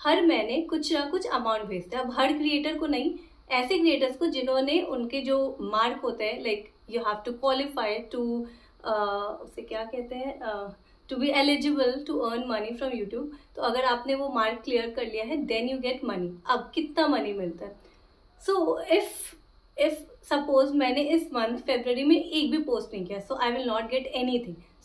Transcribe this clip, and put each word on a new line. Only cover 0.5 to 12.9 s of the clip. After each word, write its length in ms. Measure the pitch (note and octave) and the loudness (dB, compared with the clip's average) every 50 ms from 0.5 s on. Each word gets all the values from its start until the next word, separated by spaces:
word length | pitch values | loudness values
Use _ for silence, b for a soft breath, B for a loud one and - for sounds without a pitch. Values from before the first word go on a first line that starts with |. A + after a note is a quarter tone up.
| A#3+ D#4+ | 0 -2
कुछ 320 | E4 - E4 D#4 D4+ - E4 | -2 0 -2 -2 0 0 0
ना 120 | C#4+ C#4+ | 0 0
कुछ 220 | D4 D#4 F#4+ F#4 | 0 -2 -2 -2
amount 340 | A#4+ - B3 A3+ A3+ A3 G#3+ | 0 -2 0 0 0 0 0
भेजता 360 | G#3+ F#3+ F#3+ F3+ F3 - - | -2 -4 -6 -6 -6 -6 -4
है। 60 | B3+ B3 | -4 -4
अब 80 | A#3+ | -2
हर 220 | A#3+ C4+ C4 D4 D4+ | 0 2 2 2 2
creator 440 | D4+ D4+ D4+ D4 C#4+ D4+ D4+ D#4+ | 2 0 2 2 2 0 0 -2
को 100 | D4+ D#4+ | -2 0
नहीं, 280 | D4 C#4 A#3+ C#4 E4+ F4+ B B B B B B - | 0 0 2 0 0 -2 B B B B B B -2
ऐसे 280 | C4+ B3 B3 B3+ F#4+ E4+ | 0 0 2 2 2 4
creators 380 | E4 E4 C#4 C4 C4 B3+ C4 | 6 6 4 4 2 0 0
को 80 | - E4+ | 0 -2
जिन्होंने 560 | D#4+ C#4+ C4 B3+ C4 C4 C4 C4+ C#4 D4+ F4 | 0 0 0 0 2 2 2 2 4 2 2
उनके 400 | - - C4+ B3 A#3 A#3 C4+ C#4 | 2 0 -2 -4 -4 -2 -4 -2
जो 360 | B3 C4+ C4+ C4+ C4+ C4 - - | 0 2 2 2 2 0 -2 -4
mark 400 | G3+ G3+ G#3+ G#3+ A3+ B3 B3 B3+ | -6 -2 2 2 2 2 0 -2
होते 240 | - A#3+ - - G#3+ | -4 -4 -4 -2 -2
हैं, 180 | G#3+ A#3 C4+ C4 | -4 -4 -2 -2
like 520 | A3+ G#3 G#3 - - - _ _ - G#3+ | -2 -2 -2 -4 -10 -20 _ _ -6 -4
you 120 | A#3 A#3 | -2 -2
have 180 | G#3+ G#3 G#3+ - | -2 -2 -2 -4
to 60 | B3 A#3+ - - | -6 -4 0 2
qualify 520 | C4+ C4 C4 C#4+ C#4+ - B3+ A3+ G#3 G#3+ A3+ A#3 - - | 2 2 2 0 -2 -2 -2 -2 0 -2 -2 -4 -6 -4
to, 300 | A#3+ A#3+ A#3 A#3 A#3+ A#3+ A#3 B B B B B B - | -2 -2 -2 -2 -2 -4 -6 B B B B B B -4
uh, 520 | A#3 A3 G#3+ G#3 G3+ G3+ G3+ G3+ G#3 - - | -2 0 0 0 0 0 -2 -2 -4 -6 -8
उसे 200 | - - - - | -12 -14 -14 -14
क्या 280 | A3+ - A3 A3 A3+ A#3 - | -10 -8 -6 -6 -6 -6 -6
कहते 200 | B3 A#3+ A#3+ B3+ | -8 -6 -6 -6
हैं, 240 | B3 C4 C4+ C#4 - | -6 -6 -6 -6 -6
uh, 340 | B3+ A3 G#3 G3+ G3+ G3+ G3+ - b b b b b - | -6 -6 -6 -6 -6 -10 -12 -16 b b b b b -8
to 80 | C4+ B3 | -4 0
be 100 | C#4 C#4+ | 2 2
eligible 760 | C#4 C#4+ C#4+ D4 C#4+ - D4 D4 C#4+ C4+ B3+ B3 C4 C#4+ - - | 4 4 4 4 4 2 2 2 2 4 2 2 2 0 -4 -4
to 120 | D4 C#4+ A#3+ A3+ | -2 -2 0 -2
earn 140 | A#3 A#3+ B3+ | -2 -2 -4
money 300 | B3+ A3+ G#3+ G#3 A3 A#3+ | -2 -2 -2 -2 -4 -6
from 220 | A#3+ C#4 C4 | -4 -4 -4